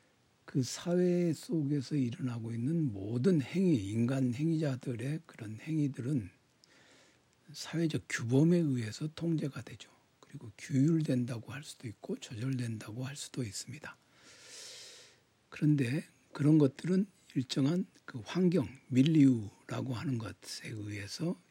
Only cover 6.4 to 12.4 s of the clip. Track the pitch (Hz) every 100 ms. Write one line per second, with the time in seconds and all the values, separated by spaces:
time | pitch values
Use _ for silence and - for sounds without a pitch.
6.4 | _ _ _ _ - - _ _ _ _
7.4 | - 147 - 160 160 135 - - 117 131
8.4 | 165 175 156 127 110 - 151 - 165 156
9.4 | 147 135 - 110 - _ _ _ - 147
10.4 | 120 - - 131 147 160 147 127 117 113
11.4 | - 131 156 - 113 - - 180 - 107